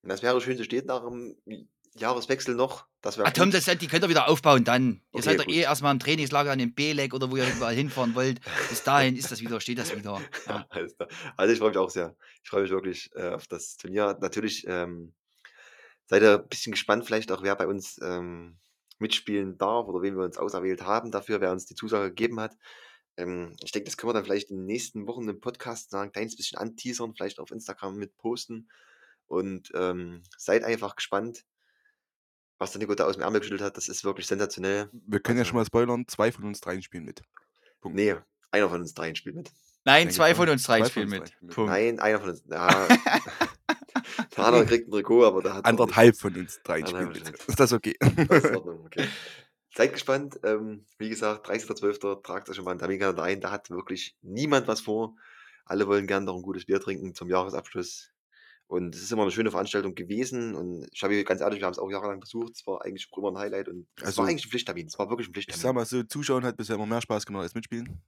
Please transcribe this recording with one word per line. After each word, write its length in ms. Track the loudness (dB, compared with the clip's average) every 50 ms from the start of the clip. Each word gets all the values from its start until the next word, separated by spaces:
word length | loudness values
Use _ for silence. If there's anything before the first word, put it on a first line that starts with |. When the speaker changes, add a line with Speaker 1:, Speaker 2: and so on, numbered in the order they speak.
Speaker 1:
Das 200 | _ -6 -6 -2
wäre 180 | 2 2 2 2
schön, 160 | 2 0 -4
sie 80 | -4 -4
steht 220 | -2 -2 -4 -2
nach 160 | -2 -4 -4 -4
dem 320 | -8 -10 -10 -12 -14 -16 _ _ -16 -16 -16 -18 _ _ _ _ _ _
Jahreswechsel 600 | -4 -2 -2 0 -2 0 0 -2 -2 0 -4 0
noch. 320 | 2 0 0 0 -8 -14 _ _ _
Das 160 | -8 -6 -2 2
wäre 100 | 2 2
Speaker 2:
Ah, 40 |
Tom, 180 | 6 6 4 6
Speaker 1:
gut. 40 | 4 2 2
Speaker 2:
das, 120 | 2 0 0
die 80 | 0
könnt 160 | 0 2 2 4
ihr 40 | 4
wieder 200 | 4 4 6 6
aufbauen 360 | 4 6 8 6 8 8 6
dann. 300 | 4 4 4 4 2 0
Ihr 60 | -2 _ _ -8 -2
Speaker 1:
Okay, 40 | 2
Speaker 2:
seid 160 | 2 4 4
doch 40 | 2
Speaker 1:
gut. 100 | 2 2
Speaker 2:
eh 60 | 2
erstmal 320 | 2 2 2 2 2 2
im 60 | 2 2
Trainingslager 540 | 2 0 0 2 0 0 2 2 2 2
an 60 | 2 0
dem 160 | 0 0 0
Beleg 380 | 0 0 0 0 0 -2 -2
oder 180 | -2 -4 -4 -2
wo 60 | 0
ihr 100 | 0 0 0 0
überall 200 | 0 0 0 0
hinfahren 400 | 0 0 -2 0 0 0 0 2
wollt. 260 | 2 0 0 0 -2 -8 -6 -4 -4 -4 -4
Bis 120 | -4 -2
dahin 340 | 2 4 6 6 6 6 2
ist 140 | 0 -4 -6
das 100 | -8 -8
wieder, 200 | -6 -6 -6 -6
steht 180 | -4 -4 -4 -4
das 160 | -4 -6 -6
wieder. 280 | -8 -8 -8 -8 -8 -8 -10 -12 -12 -8
Ja. 200 | -8 -8 -8 -8
Speaker 1:
<laughs> 40 | _
Alles 260 | -8 -8 -8 -8 -8
klar. 120 | _ -10 -10 -10 -14 -14 -12 -2
Also, 160 | 2 4 4
ich 60 | 6 6
freue 100 | 4 2
mich 100 | 4 4
auch 120 | 0 2
sehr. 260 | 0 -4 -4 -4 -6 _ _ -20 -20 _
Ich 60 | _ -4
freue 140 | 0 0
mich 80 | 0 2
wirklich, 400 | 0 -2 -2 -4 -6 -8 -10 -14 _
äh, 140 | -8 -6 -6
auf 180 | -6 -6 -8
das 300 | -10 -12 -12 -10 -12 -14
Turnier. 400 | -14 -12 -4 0 2 2 2 0 -2
Natürlich, 440 | -4 -4 -4 -2 -4 -4 -4 -6 -6
ähm, 460 | -6 -4 -4 -4 -6 -6 -12 -14 -16 _ _ _ _ _ _ _ -20 _ -20 -20 -20 -20 -20 -20 -20 _ _ _
seid 160 | _ 6 8
ihr 160 | 10 10 8 8
ein 80 | 4 -4
bisschen 240 | -10 -8 -8 -4
gespannt 320 | -4 -4 2 2 2 2 2
vielleicht 260 | 0 -2 -2 0 -2
auch, 120 | -4 -2
wer 140 | 0 0 2
bei 100 | 2 0
uns, 340 | -2 -2 -4 -6 -12 -12 -8
ähm, 540 | -6 -6 -4 -4 -6 -8 -10 -12 -14 -18 -20 _ _ _ _ _ _ _ -10 _
mitspielen 600 | -4 -2 -2 -2 -2 -2 -2 -2 -2 -4 -2 0
darf 300 | 0 2 2 0 0 -2
oder 120 | -4 -2
wen 160 | -2 -2 -2
wir 60 | -2
uns 160 | -4 -4 -4 -4
auserwählt 440 | -6 -4 -4 -2 -2 -2 -4 -4
haben 280 | -2 0 0 0 0 -2
dafür, 300 | -6 -6 -4 -2 -2 0
wer 100 | 0 0
uns 160 | -2 -2 -6
die 80 | -12 -14
Zusage 360 | -12 -6 -2 0 0 0 -2
gegeben 280 | -2 -2 -2 -2 -2 -4
hat. 180 | -8 -8 _ _ _ -20 -20 -20 -20 -20 -20 _ _ _ _
Ähm, 400 | -8 -8 -6 -6 -6 -8 -10 -12 -16 -14
ich 80 | -6
denke, 140 | -6 -6 -6
das 100 | -6 -12
können 140 | -6 -4 0
wir 40 | 0
dann 100 | 0 0
vielleicht 260 | 0 -2 -2 -2 _
in 80 | -10 -10
den 80 | -6
nächsten 420 | -6 -6 -6 -6 -8 _ -10 -8 -8
Wochen 200 | -8 -6 -6 -8
im 120 | -8 -6
Podcast 520 | -8 -10 -8 -8 -10 -10 -10 -10 -12 _
noch 60 | -6 -6
ein 120 | -6 -6
kleines 240 | _ -6 -6 -6 -6
bisschen 220 | -8 -8 -8 -6 -6
anteasern, 540 | -8 -8 -8 -10 -10 -8 -6 -6 -8 -8 -8
vielleicht 240 | -8 -8 -8 -8 -10
auf 100 | -16 -14
Instagram 460 | -14 -14 -12 -12 -12 -10 -10 -10 -8
mit 200 | -10 -10 -12 _
posten. 520 | _ _ -4 -4 -4 -8 _ -12 -14 -14 _ _ _ _ _ _ _ _ _ _ _ _
Und, 460 | _ -4 -4 -2 -4 -6 -8 _ -8 -4
ähm, 480 | -2 -2 -2 -2 -4 -8 -10 -14 -18 -20 -20 -20 _
seid 240 | 0 2 2 2
einfach 320 | 4 0 -2 -2 -4 -10 -8
gespannt, 500 | -8 -6 -4 -2 -4 -4 -4 -10 -14 _ _ _ _ _ _ _ _ _ _ _ _ _ _ _ _ _ _ _ _ _ _ _ _
was 120 | -8 -6
der 80 | -4 -8
Nico 160 | -4 -4 0
da 120 | 0 2
aus 100 | 0 0
dem 60 | -2
Ärmel 180 | -2 0 0 0
geschüttelt 220 | 0 0 -6 -4
hat. 140 | -4 -6 -6
Das 120 | -6 -10 -8
ist 160 | -8 -6 -4
wirklich 240 | -4 -4 -4 -4 -4
sensationell. 600 | -2 -2 -2 -4 -4 -4 -2 -2 -2 -2 -4 -6
Speaker 3:
Wir 260 | -12 -20 _ -4 -4 -2
können 200 | 0 0 2 2
ja 40 |
Speaker 1:
Also 60 | 2 0
Speaker 3:
schon 60 | 2
mal 100 | 0 0
spoilern: 400 | 2 2 2 2 2 0 -4 -4
zwei 240 | -8 -2 2 2 2
von 140 | 2 -2 -8
uns 160 | -8 -8 -8
dreien 220 | -8 -8 -8 -8
spielen 220 | -8 -12 -14 -14 -12
mit. 180 | -12 -14 -16 -20 _ _ -20 _ _ _ _ _ _ _ _
Punkt. 160 | _ -6 0
Speaker 1:
Nee, 180 | 2 2 2 2 0 -6 _ _ _ _ _
einer 160 | 2 4 4 4
von 120 | 2 -2
uns 140 | -6 -8 -8
dreien 220 | -8 -8 -6 -6
spielt 180 | -8 -12 -12 -12
mit. 160 | -12 -14 -16 _ _ _ _ _ _ _
Speaker 2:
Nein, 180 | 6 8 8
Speaker 3:
Denke 120 | 6 4 4
Speaker 2:
zwei 140 | 6 6 6
Speaker 3:
schon. 80 | 6
Speaker 2:
von 120 | 6 6 4
uns 120 | 4 2
dreien 220 | 4 4 4 6 6
Speaker 3:
Zwei 60 | 4
von 180 | 2 0 -2 -2
Speaker 2:
spielen 0 |
Speaker 3:
uns 40 |
Speaker 2:
mit. 80 | -4 -6
Speaker 3:
dreien 100 | -8 -10
spielen 140 | _ _ -18 -10
mit. 60 | -2
Speaker 2:
Punkt. 140 | -2 0 2
Speaker 1:
Nein, 260 | 2 2 2 2 0 2
einer 220 | 2 4 4 2
von 100 | 0 -4
uns. 140 | -8 -8 _ -8
Ja. 400 | -4 2 6 6 6 6 4 0
Speaker 2:
<laughs> 640 | -4 -4 -2 0 0 0 -2 -4 -4 -4 -4 -4 -4 _ _ -6 -6 -6 -6 -6 -6 -6 -6 -6 -8 -8 -8 -8 -4
Speaker 1:
Der 80 | 2 4
andere 200 | 6 8 8 8
kriegt 220 | 6 4 2 2 0
ein 20 |
Trikot, 320 | -2 -2 2 6 8 10 10
aber 160 | 8 6 4
der 120 | -2 -2 -4
hat 100 | 2 4
noch 60 | 4
nicht. 80 | 6 6
Speaker 3:
Anderthalb 360 | 4 4 8 10 10 10 10
von 200 | 8 -2 -4 -4
uns 240 | -4 -8 -10 -12 -16 _
drei 120 | -2 -2
Speaker 1:
Anderthalb 320 | -2 -2 -2 -2 -4 -4 -4
Speaker 3:
spielen 140 | -6 -10 -12
Speaker 1:
von 80 | -14
Speaker 3:
mit. 80 | -14 -12
Speaker 1:
uns. 80 | -6 -4
Speaker 3:
Ist 120 | 4 6
das 120 | 6 6
okay? 240 | 6 2 0 -2 -2 4
Speaker 1:
Das 440 | 4 4 6 6 4 8 8 6 8
ist 60 | 6
in 60 | 0
Ordnung, 280 | 0 -4 -6 -12 -12 -14
okay. 220 | -10 -4 -2 -2 -2 -4 -10 -12 -16 -18 -20 -20 _ _ _ _ _ 4
Seid 180 | 4 4 4 4
gespannt. 440 | -2 -2 0 0 0 0 -6 -12 -4 -2
Ähm, 400 | 0 0 0 -2 -6 -10 -12 _ _ _ _
wie 100 | -8 -6
gesagt, 400 | -4 -2 -2 -2 -2 -2 -4 -4
dreißigster 280 | -4 -4 -4 -6 -8
zwölfter, 460 | 0 0 0 0 0 -4 -4 -4 -4
tragt 260 | _ -10 -10 -10 -10 -10
euch 60 | -12
schon 80 | -8 -6
mal 80 | -6
einen 80 | -4 -4
Terminkalender 420 | -2 -4 -2 0 0 0 0 0
ein. 180 | 0 -2 -2 -2
Da 100 | -4 -6
hat 200 | -6 -6 -8 -10
wirklich 460 | -10 -10 -8 -8 -8 -8 -8 -12 _ _
niemand 480 | _ -10 -6 -4 0 2 2 2 4 2
was 120 | -2 -2
vor. 360 | -2 -4 -2 -2 -4 -6 -8 _ -20 -20 -20 -20 -20 -20 -20 -20 _
Alle 220 | _ 0 0 2
wollen 200 | 4 2 2 2
gern 180 | 2 -2 -2 0
noch 120 | -2 -6
ein 60 | -8
gutes 240 | -8 -8 -8 -8 -2
Bier 140 | 0 0 0
trinken 340 | 0 -4 -6 -6 -8 -10 -10
zum 140 | -10 -4 0
Jahresabschluss. 800 | 0 0 0 0 -4 -8 -8 -6 -8 -8 -8 -8 -10 -16 -18 _ _ _ _ _ _ _ -20 -20 -20 _ _
Und 280 | _ -4 -4 -4 -4 -8
es 80 | -10
ist 100 | -6 -4
immer 100 | 0 2
eine 80 | 2 2
schöne 200 | 2 0 0 0
Veranstaltung 440 | 0 -2 -4 0 -2 -2 -2 -2 -6
gewesen. 600 | -8 -8 -6 -4 -4 -4 -4 -4 -6 -6 -6 -6
Und 360 | -6 -8 -8 -8 -10 -12 -14 _
Xavi, 300 | -4 0 2 2 2 2
ganz 160 | 2 0 0
ehrlich, 180 | 2 -2 -2 -2
wir 60 | -4
haben's 120 | -4 -4 -4
auch 120 | -6 -6
jahrelang 300 | -6 -6 -6 -6 -8 -8
besucht. 340 | -12 -12 -8 -8 -8 -8 -10
Es 100 | -14 -10
war 160 | -10 -8 -8
eigentlich 240 | -8 -10 -10 -10 -14 _
auch 60 | -10 -6
immer 120 | -6 -4
ein 80 | -4 -4
Highlight. 300 | -6 -6 -6 -6 -8 -8
Und 180 | -10 -14 -16 _ _
es 80 | -8 -6
Speaker 3:
Also, 180 | -6 -2 0
Speaker 1:
war 60 | 0 0
eigentlich 180 | 0 -2 -4
ein 40 | -6
Pflichttermin. 360 | -6 -6 -4 -4 -8 -8 -10
Es 120 | -12 -6 -6
war 100 | -4 -4
wirklich 180 | -4 -6 -6 -8
ein 20 |
Speaker 3:
ich 40 | -8 -10 -10
Speaker 1:
Pflichttermin. 140 | -8 -8 -4
Speaker 3:
sag 120 | -2 0 0
mal 100 | 0 -2
so, 180 | -2 -2 -4 -4
Zuschauen 400 | -4 -6 -6 -2 0 0 0 0
hat 120 | -2 -4
bisher 200 | -6 -6 -4 -4
immer 100 | -4 -2
mehr 140 | -2 -2 -4
Spaß 240 | -2 _ -4 -4 -2
gemacht 160 | -4 -8 -6
als 120 | -6 -6 -6
Mitspielen. 480 | -8 -10 -8 -10 -10 -10 -10 -14 -16 _